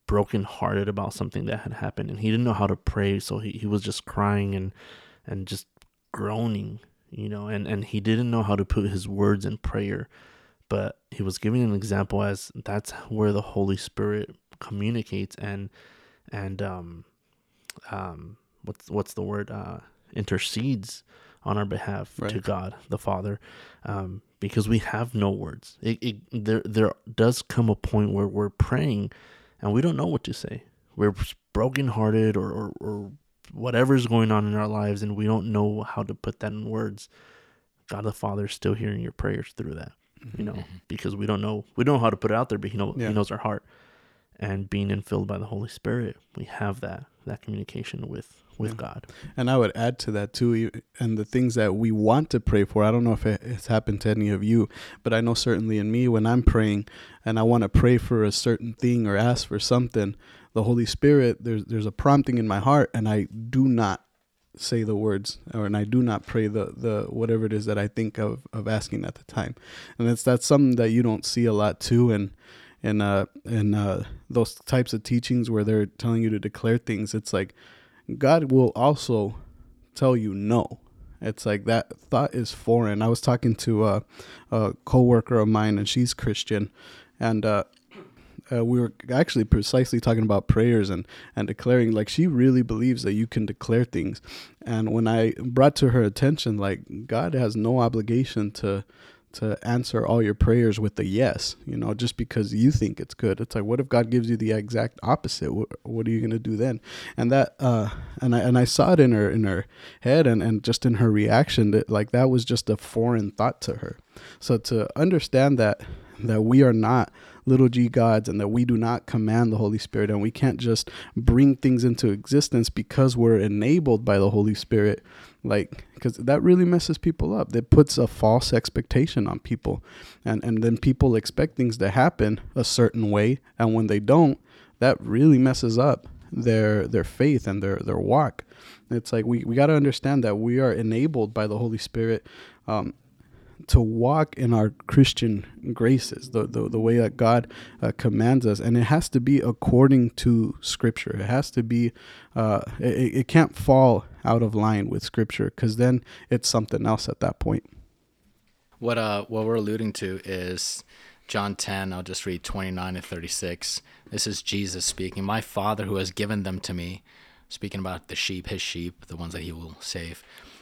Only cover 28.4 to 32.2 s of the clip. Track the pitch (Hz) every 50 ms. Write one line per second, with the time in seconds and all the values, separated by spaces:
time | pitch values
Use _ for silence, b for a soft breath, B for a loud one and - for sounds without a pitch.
28.4 | 104 101 - - - - 123 131 151 147 117 101 101 - b b b b b b
29.4 | b b b b - 104 104 123 147 170 160 135 - 170 156 - - - - -
30.4 | - - - - - _ _ _ _ _ _ - 104 104 98 - - - - _
31.4 | _ _ - 104 113 131 131 135 139 123 107 110 110 110 107 110